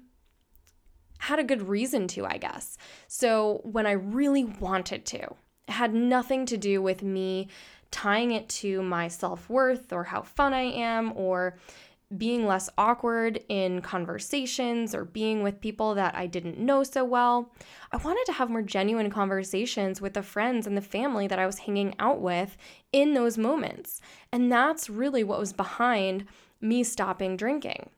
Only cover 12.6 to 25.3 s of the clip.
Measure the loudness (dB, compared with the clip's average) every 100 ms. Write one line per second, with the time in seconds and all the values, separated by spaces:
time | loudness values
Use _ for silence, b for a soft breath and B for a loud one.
12.6 | 0 2 4 4 2 2 0 -2 -4 0
13.6 | 0 -2 -4 -4 -4 -6 -4 -4 -2 -2
14.6 | -2 0 -2 -4 -6 -2 0 2 0 -2
15.6 | -6 -2 0 2 0 0 -4 -4 -6 -2
16.6 | 2 4 2 0 2 4 4 4 0 B
17.6 | B B B -4 -2 0 0 0 0 0
18.6 | -2 0 0 0 0 0 0 0 -2 -2
19.6 | -2 -2 -2 -2 -4 -6 -6 -2 0 0
20.6 | 0 -4 -2 -2 0 0 0 0 0 -2
21.6 | -2 0 0 0 0 2 0 -2 -2 -8
22.6 | B B _ 4 6 4 2 2 0 0
23.6 | -2 -8 -12 -14 B B B 2 4 4
24.6 | 4 2 -6 -2 0 0 0